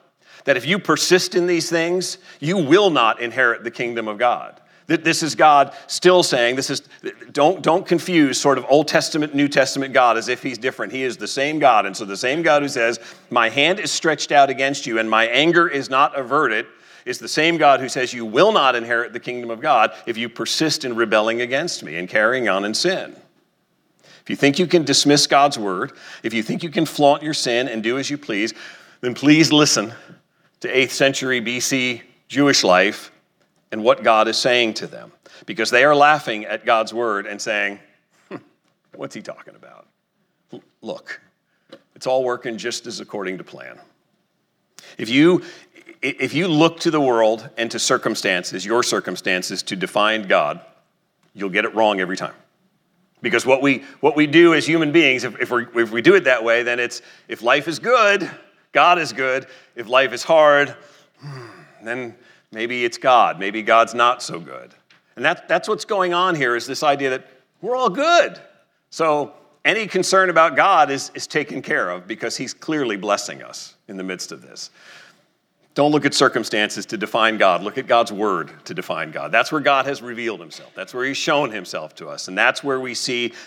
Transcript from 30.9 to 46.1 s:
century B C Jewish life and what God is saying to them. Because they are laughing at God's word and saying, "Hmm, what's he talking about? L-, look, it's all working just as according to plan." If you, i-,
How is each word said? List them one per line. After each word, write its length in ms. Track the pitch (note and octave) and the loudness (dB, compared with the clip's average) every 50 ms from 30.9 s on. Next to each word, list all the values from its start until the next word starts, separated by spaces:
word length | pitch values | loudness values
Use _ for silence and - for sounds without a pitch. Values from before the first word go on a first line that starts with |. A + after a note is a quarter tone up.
| - | 0
century 480 | - D3+ C#3 C#3 - C3 C3 B2+ B2 | 2 2 2 2 0 -2 -2 -2 -2
B 200 | A2+ A2 A#2+ B2 | -2 -4 -6 -4
C 420 | A#2 - C#3+ C3 B2 B2+ A#2+ A2+ - _ _ _ _ - | -4 -2 -2 -2 -2 -2 -4 -6 -10 _ _ _ _ -6
Jewish 360 | - C3 C#3+ C#3 C3+ - - | 0 2 4 4 4 4 4
life 460 | F#2+ F2+ F#2 F#2+ G2+ G#2+ - - - _ _ _ _ _ _ _ _ _ _ _ _ | 4 6 6 4 2 0 -4 -10 -20 _ _ _ _ _ _ _ _ _ _ _ _
and 140 | - A2 G#2+ | -8 0 2
what 180 | A#2 C#3 C3+ A2 | 2 2 2 2
God 260 | A#2+ A2+ G#2+ G#2+ A2 | 2 4 4 2 2
is 100 | A2 - | 0 0
saying 340 | - C#3 B2 B2 A#2+ A2+ G#2+ | 0 2 2 2 2 0 -2
to 120 | - G2+ | -6 -10
them. 260 | D#2+ C#2+ A1+ A#1 A#1 _ _ _ _ - - - | -12 -14 -16 -20 -20 _ _ _ _ -20 -20 -16
Because 260 | - - F2+ A2+ G#2+ | -10 -6 -6 -2 2
they 140 | - A#2+ C3+ | 4 4 6
are 100 | D3 D3+ | 6 6
laughing 520 | C#3+ D3 D3 D3+ D3+ D3 - A2+ G#2+ G#2+ | 6 6 4 4 2 0 -6 -8 -8 -8
at 180 | G#2 G#2+ A2 A2 | -8 -10 -6 -2
God's 280 | A#2 A#2+ A2+ A2+ G2+ G#2+ | 0 0 0 0 -2 -4
word 320 | A#2 A#2+ A2+ G#2 G2+ G2+ | -4 -4 -2 -4 -4 -6
and 140 | G#2+ G#2 G2+ | -8 -10 -10
saying, 380 | - A#2+ G#2+ G#2 G2+ G2+ G2+ G2 _ _ _ _ _ _ _ _ _ - | -6 -6 -4 -4 -4 -4 -6 -10 _ _ _ _ _ _ _ _ _ -18
"Hmm, 80 | F#3+ - - _ _ _ _ _ _ _ _ _ - | -18 -18 -18 _ _ _ _ _ _ _ _ _ -16
what's 200 | - - - - | -14 -14 -14 -14
he 60 | A2 F#2+ | -14 -14
talking 320 | - - - - - - | -14 -16 -16 -20 -20 -20
about? 320 | _ - B1+ A#1+ G1+ - _ _ _ _ _ _ _ _ _ _ _ _ _ - | _ -20 -20 -20 -20 -20 _ _ _ _ _ _ _ _ _ _ _ _ _ -20
L-, 100 | A#2+ - _ _ _ | -20 -20 _ _ _
look, 400 | - A2 F#2 - - - - - _ _ _ _ _ _ _ _ _ _ - - _ _ _ | -14 -14 -14 -12 -14 -16 -18 -18 _ _ _ _ _ _ _ _ _ _ -20 -20 _ _ _
it's 120 | _ - | _ -6
all 180 | C3 C3 C3 C3 | -4 -2 -2 -2
working 320 | B2+ A#2+ A#2 - C3 A2+ | -2 -4 -6 -6 -10 -10
just 300 | G#2 F#2 A#2 A2 - - | -8 -8 -8 -8 -10 -10
as 140 | B2 G#2+ F2+ | -14 -14 -14
according 380 | - - - G#2 G2 F#2+ F#2+ F2 | -14 -12 -10 -8 -8 -8 -8 -10
to 60 | - | -12
plan." 340 | - - B1+ B1+ B1+ A#1+ - - _ _ _ _ _ _ _ _ _ _ _ _ _ _ _ _ _ _ - - - - | -16 -20 -20 -20 -20 -20 -20 -20 _ _ _ _ _ _ _ _ _ _ _ _ _ _ _ _ _ _ -20 -20 -20 -14
If 140 | - A#2 G#2+ | -12 -6 -2
you, 320 | A#2+ C3+ D3+ E3+ F#3 D#3+ - - - - - _ _ _ _ - - _ - | 2 4 4 6 4 2 0 -6 -16 -20 -20 _ _ _ _ -20 -14 _ -8
i-, 140 | C#3 | -8